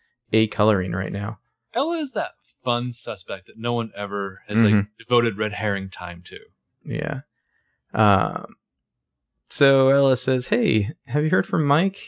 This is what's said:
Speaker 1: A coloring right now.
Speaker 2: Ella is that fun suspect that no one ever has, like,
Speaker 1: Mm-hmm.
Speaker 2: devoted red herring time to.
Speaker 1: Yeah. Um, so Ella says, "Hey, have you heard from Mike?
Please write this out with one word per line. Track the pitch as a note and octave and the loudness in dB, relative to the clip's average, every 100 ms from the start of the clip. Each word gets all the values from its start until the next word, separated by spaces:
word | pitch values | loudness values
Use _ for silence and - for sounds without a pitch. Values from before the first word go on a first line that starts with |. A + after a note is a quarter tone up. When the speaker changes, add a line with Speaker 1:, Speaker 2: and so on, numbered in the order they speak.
| _ _ _ | _ _ _
Speaker 1:
A | A2+ A2 | 2 2
coloring | - A2 G2+ F#2 | 2 2 2 0
right | F#2+ G#2 | -4 -4
now. | G#2 G#2 A2 _ _ _ | -6 -8 -10 _ _ _
Speaker 2:
Ella | A#3+ D#4 E4 | -4 -2 -2
is | C#4+ | -4
that | G#3 C3 _ _ _ | -6 -8 _ _ _
fun | - A#2+ B2 | -4 -2 -4
suspect | A#2+ A#2 G#2 - G2 F#2+ | -8 -12 -12 -10 -14 -14
that | A2 | -8
no | A#2+ | -4
one | A#2+ A2+ G#2 | -2 -4 -8
ever | G2+ G2+ G2 F#2 - | -8 -6 -8 -10 -4
has, | G#2+ | 2
like, | G#2+ | 4
Speaker 1:
Mm-hmm. | G#2 G2+ - | 2 0 -8
Speaker 2:
devoted | A2+ A#2+ A#2 G2+ | -2 0 0 -2
red | G#2+ | -6
herring | G2 G#2+ G2 F#2+ | -4 -4 -4 -6
time | - F2+ F2 F2 | -12 -12 -14 -16
to. | - - _ _ _ | -18 -20 _ _ _
Speaker 1:
Yeah. | - - - C3 - _ _ _ _ _ _ | -10 -6 -6 -8 -12 _ _ _ _ _ _
Um, | A2 G#2 G2 G#1+ G1+ - - _ _ _ _ _ _ _ _ - | 0 2 4 0 -6 -12 -20 _ _ _ _ _ _ _ _ -8
so | - C#3 C#3 C3 | 2 4 6 6
Ella | C#3 C#3 B2+ | 6 4 2
says, | - B2+ - | 2 0 0
"Hey, | A#3+ G#3 A2 G2+ - - | 0 2 2 0 -6 -4
have | C#3+ | -2
you | D#3 | 0
heard | F#3 F#3+ | 0 0
from | F3 D3 | 0 2
Mike? | D3 F#3+ - | 4 2 -2